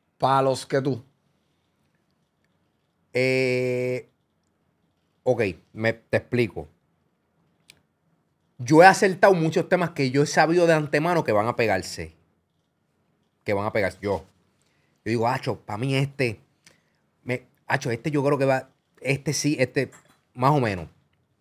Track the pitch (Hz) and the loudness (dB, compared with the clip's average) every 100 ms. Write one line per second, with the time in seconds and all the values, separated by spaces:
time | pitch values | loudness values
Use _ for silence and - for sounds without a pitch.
0 | _ _ 127 135 135 127 - 143 139 113 | _ _ 0 2 2 -2 -4 -4 -2 -6
1 | - _ _ _ _ _ _ _ _ _ | -10 _ _ _ _ _ _ _ _ _
2 | _ _ _ _ _ _ _ _ _ _ | _ _ _ _ _ _ _ _ _ _
3 | _ 123 131 131 131 127 127 123 127 127 | _ -2 0 0 0 -2 -2 -4 -4 -6
4 | - _ _ _ _ _ _ _ _ _ | -10 _ _ _ _ _ _ _ _ _
5 | _ _ 123 117 104 - _ 107 113 113 | _ _ -4 -2 -2 -6 _ -4 -2 -2
6 | _ 113 - 120 117 85 73 _ _ _ | _ -4 -2 -2 -2 -6 -16 _ _ _
7 | _ _ _ _ _ _ _ _ _ _ | _ _ _ _ _ _ _ _ _ _
8 | _ _ _ _ _ - 120 156 185 - | _ _ _ _ _ -14 4 8 8 8
9 | 202 180 202 180 160 170 160 180 170 - | 0 4 4 4 2 -2 -2 -2 -2 -2
10 | 135 135 151 - 156 175 170 160 147 147 | -2 0 0 2 2 4 2 2 0 -2
11 | 165 170 156 104 110 120 113 95 - - | 0 -2 0 0 0 -2 -2 -2 -6 -12
12 | 80 - _ _ _ _ _ _ _ _ | -14 -16 _ _ _ _ _ _ _ _
13 | _ _ _ _ - 101 107 113 95 - | _ _ _ _ -6 -4 -2 -2 -4 -4
14 | 101 95 - _ _ _ _ _ _ _ | -6 -6 -8 _ _ _ _ _ _ _
15 | 104 117 113 117 - 101 - 104 135 135 | -6 -2 -2 -2 -6 -8 -10 -8 -4 -2
16 | 139 - 123 107 _ _ _ _ _ _ | -2 -4 -6 -6 _ _ _ _ _ _
17 | _ _ - 123 - _ - 139 135 113 | _ _ -10 -10 -10 _ -6 -4 -4 -6
18 | 170 147 135 139 135 131 - _ _ _ | -4 -2 -2 0 0 0 -4 _ _ _
19 | 127 139 - 135 147 147 127 143 127 - | -4 -4 -4 -4 -4 -2 -2 -2 -6 -10
20 | _ _ _ 123 131 147 117 92 80 _ | _ _ _ -2 2 2 0 -4 -8 _
21 | _ _ _ _ | _ _ _ _